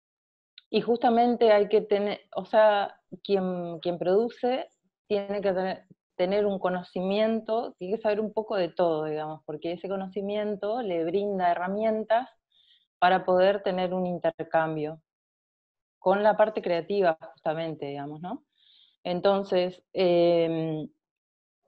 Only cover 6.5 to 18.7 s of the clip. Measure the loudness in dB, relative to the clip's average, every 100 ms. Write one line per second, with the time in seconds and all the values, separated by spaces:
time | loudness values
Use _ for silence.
6.5 | 0 -2 -2 -6 -6 -2 0 0 -2 -2
7.5 | -4 -4 -10 -8 -4 -2 -2 -2 -6 -4
8.5 | -2 -2 0 0 2 -2 -4 -6 -10 -12
9.5 | -8 -8 -8 -6 -6 -6 -6 -4 -4 -4
10.5 | -4 -4 -4 -2 -2 0 0 -2 0 0
11.5 | 0 -2 -2 0 -2 0 -2 -2 _ _
12.5 | _ _ _ _ _ 2 2 2 4 4
13.5 | 2 0 -2 -2 -2 -2 -2 -4 -4 -2
14.5 | 0 0 -2 -6 -8 _ _ _ _ _
15.5 | _ _ _ _ _ 0 4 4 4 2
16.5 | 2 -2 -2 0 2 2 2 -6 -8 -4
17.5 | -4 -4 -6 -8 -8 -10 -10 -10 -12 -14
18.5 | _ _